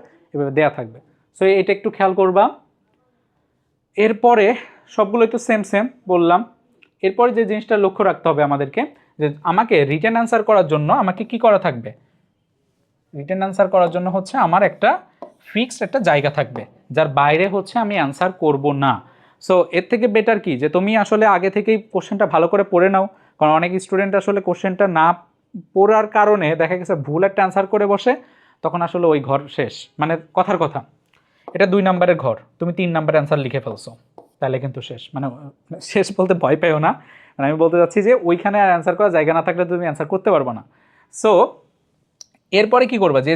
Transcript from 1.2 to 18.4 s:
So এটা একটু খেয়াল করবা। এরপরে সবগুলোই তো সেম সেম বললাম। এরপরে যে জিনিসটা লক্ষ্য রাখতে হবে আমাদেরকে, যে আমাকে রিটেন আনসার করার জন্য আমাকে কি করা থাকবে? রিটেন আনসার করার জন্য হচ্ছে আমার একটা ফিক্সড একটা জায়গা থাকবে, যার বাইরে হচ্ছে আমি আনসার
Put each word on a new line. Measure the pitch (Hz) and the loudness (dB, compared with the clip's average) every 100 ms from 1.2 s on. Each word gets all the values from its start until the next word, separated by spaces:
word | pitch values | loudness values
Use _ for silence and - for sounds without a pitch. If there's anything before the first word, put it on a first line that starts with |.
| _ - | _ -2
So | 190 196 | 2 2
এটা | 190 196 | 0 -2
একটু | 214 220 | -4 -2
খেয়াল | 190 190 | 0 2
করবা। | 190 185 240 - _ _ _ _ _ _ _ _ _ _ _ _ _ - 214 | 2 2 0 -2 _ _ _ _ _ _ _ _ _ _ _ _ _ -2 0
এরপরে | 220 240 233 202 240 - _ _ - | 2 4 4 4 0 -6 _ _ -2
সবগুলোই | 202 240 226 | 0 2 0
তো | 233 - | 0 -2
সেম | 220 202 | -2 0
সেম | 202 247 - - | -2 -2 -6 -2
বললাম। | 175 170 175 233 _ _ _ _ _ 190 | 2 4 2 0 _ _ _ _ _ -2
এরপরে | 196 240 220 | 0 0 2
যে | 208 | -2
জিনিসটা | 214 214 214 190 | -4 -2 0 0
লক্ষ্য | 190 190 | 0 0
রাখতে | 156 165 | 0 0
হবে | 147 147 | 0 0
আমাদেরকে, | 143 139 214 285 - _ - | 0 -4 -4 -6 -10 _ -6
যে | 151 147 175 | -6 -4 -2
আমাকে | 180 233 175 139 | 0 2 2 2
রিটেন | 151 220 226 | 0 0 0
আনসার | 226 226 214 | 0 0 2
করার | 208 165 | 2 2
জন্য | 151 151 254 | 0 0 0
আমাকে | 190 185 - | 0 -4 -6
কি | 233 233 | 0 2
করা | 196 185 | 2 0
থাকবে? | 120 110 - _ _ _ _ _ _ _ _ _ _ _ 143 | -6 -10 -18 _ _ _ _ _ _ _ _ _ _ _ -14
রিটেন | 143 190 190 | -8 -6 -2
আনসার | 190 190 | 0 2
করার | 190 175 175 | 2 2 0
জন্য | 180 185 | -4 -4
হচ্ছে | 190 269 180 | -4 -2 2
আমার | 180 190 | 2 2
একটা | 185 226 359 - _ - _ - | 0 0 0 -6 _ -20 _ -8
ফিক্সড | 214 247 - 196 | -6 -6 -6 -6
একটা | 269 175 | -2 2
জায়গা | 147 139 151 | 2 0 -2
থাকবে, | - - 107 _ - 135 | -6 -8 -16 _ -6 -2
যার | 156 135 | 0 2
বাইরে | 143 156 190 196 | 2 2 0 -2
হচ্ছে | 190 240 208 | -4 -4 -2
আমি | 202 139 | -2 -2
আনসার | 139 185 185 | -2 -4 -2